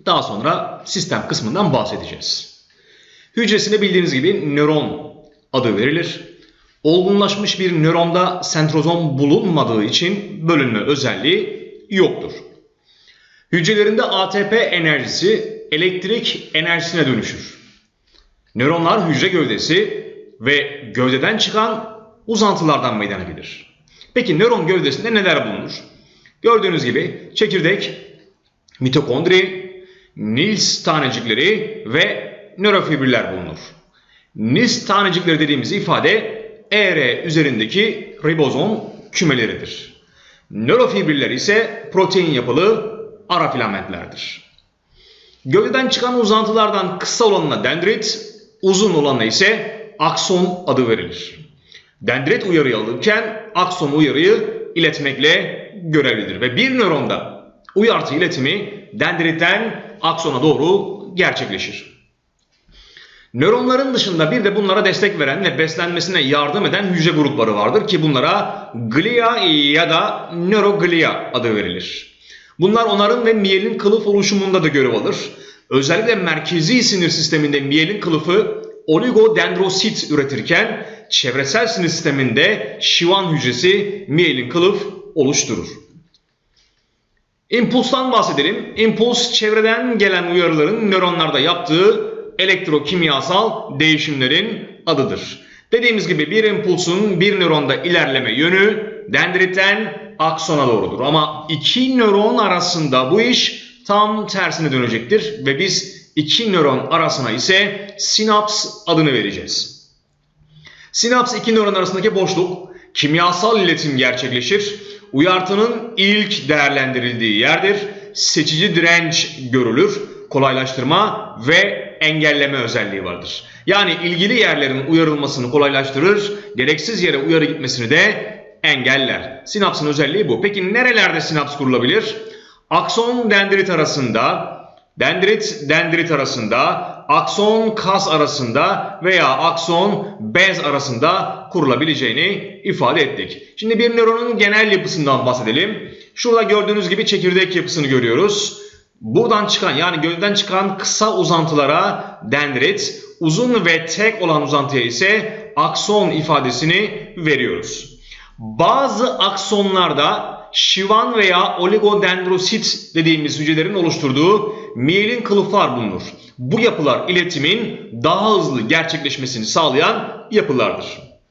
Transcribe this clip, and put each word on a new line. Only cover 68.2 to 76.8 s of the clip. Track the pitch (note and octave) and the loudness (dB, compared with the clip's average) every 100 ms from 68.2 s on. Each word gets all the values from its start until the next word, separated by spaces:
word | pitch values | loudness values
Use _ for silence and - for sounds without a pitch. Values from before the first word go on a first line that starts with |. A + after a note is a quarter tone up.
| D3+ G3 - - - A#2 | 2 0 -2 -8 -12 -8
glia | A2+ B2+ G3+ A#3+ A3+ A#3 F#3+ | -2 0 2 2 2 2 2
ya | D3+ C#3+ D3+ D#3+ | 2 4 2 2
da | D#3+ G#3 - - E3+ | 2 0 -4 -8 -4
nöroglia | F3 G#3+ G3+ F3 F3 E3+ C3+ G2+ - | 0 4 4 2 2 2 2 0 -4
adı | B2 A2+ G#2+ | -2 0 0
verilir. | F2 F2+ - - - _ - - - - | -2 -6 -8 -12 -16 _ -20 -20 -18 0
Bunlar | F#3 A3+ A3+ | 2 4 2
onarım | G3+ G#3 A#3+ A3+ | 2 2 2 2
ve | |
miyelin | A3 G3 F#3+ G#3+ G#3+ | 2 4 2 0 0
kılıf | G3+ A3 G3+ | 2 2 2
oluşumunda | G3+ F#3+ G3+ F#3+ F#3 | 2 2 0 2 2
da | D#3+ | 2
görev | C#3 B2+ | 2 2
alır. | A2 D3+ - - - - - - | 0 -2 -4 -6 -14 -20 -20 -2
Özellikle | C3 C#3 F3 A3+ G#3+ | 0 2 0 2 0
merkezi | F3 D#3 D#3 F3 D#3+ B3 | 0 -2 -2 0 2 2